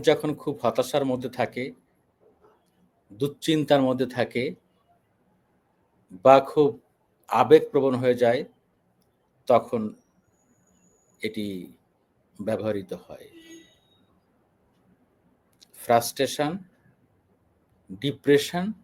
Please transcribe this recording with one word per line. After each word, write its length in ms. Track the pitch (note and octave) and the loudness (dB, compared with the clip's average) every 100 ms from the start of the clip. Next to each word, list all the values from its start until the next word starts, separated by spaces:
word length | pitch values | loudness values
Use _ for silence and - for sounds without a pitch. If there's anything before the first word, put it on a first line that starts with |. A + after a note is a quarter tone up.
যখন 280 | C#3+ D3+ D3+ | 2 0 -2
খুব 200 | D3 - C#3 | -8 -8 -4
হতাশার 440 | A#2 A2 B2 D3 C#3 | -2 -2 -2 -2 -2
মধ্যে 240 | B2+ B2+ | -4 -8
থাকে, 340 | - A2+ A#2+ C3+ - _ _ _ _ _ _ _ _ _ _ _ _ _ | -6 -6 -4 -10 -12 _ _ _ _ _ _ _ _ _ _ _ _ _
দুশ্চিন্তার 720 | G#2 C#3 - - D#3 C#3+ C#3+ | -8 -6 -6 -2 -2 2 2
মধ্যে 260 | C3 B2+ B2+ | 2 0 -4
থাকে, 360 | B2+ A#2 B2 C3+ F#3 _ _ _ _ _ _ _ _ _ _ _ _ _ _ _ F#2 | -4 -4 -4 -6 -8 _ _ _ _ _ _ _ _ _ _ _ _ _ _ _ 0
বা 120 | C3 C3+ | 6 6
খুব 300 | C3+ - D3 C#3+ _ _ _ _ - | 6 0 0 0 _ _ _ _ -4
আবেগপ্রবণ 640 | A2+ A#2+ D#3 D#3 C#3+ C3+ B2 | 0 6 6 6 0 0 0
হয়ে 260 | B2+ B2 | 0 2
যায়, 180 | A#2+ B2+ F3 _ _ _ _ _ _ _ _ _ - | 2 0 -4 _ _ _ _ _ _ _ _ _ 2
তখন 340 | A#2+ A#2 A#2 G#2+ - _ _ _ _ _ _ _ _ _ _ _ _ | 2 2 -6 -6 -12 _ _ _ _ _ _ _ _ _ _ _ _
এটি 240 | A2 A2 G#2 F#2+ - - _ _ _ _ _ _ | -10 -8 -8 -8 -12 -20 _ _ _ _ _ _
ব্যবহৃত 520 | G2+ A2 G#2+ G2+ F#2 | -6 -4 -4 -6 -8
হয়। 340 | F2+ - C#2+ - E4+ E4 E4 - _ _ _ _ _ _ _ _ _ _ _ _ _ _ _ _ _ _ _ - - | -14 -16 -20 -20 -20 -20 -20 -20 _ _ _ _ _ _ _ _ _ _ _ _ _ _ _ _ _ _ _ -20 -20
ফ্রাস্ট্রেশন, 720 | - A#2 A#2 - C3 - D3 F#3+ - _ _ _ _ _ _ _ _ _ _ _ _ | 2 2 2 -4 -6 -2 -6 -6 -14 _ _ _ _ _ _ _ _ _ _ _ _
ডিপ্রেশন 760 | F#2+ C#3 B2+ C3+ C#3+ - F3 F#3+ A3 | -8 -8 -6 2 2 2 -6 -6 -8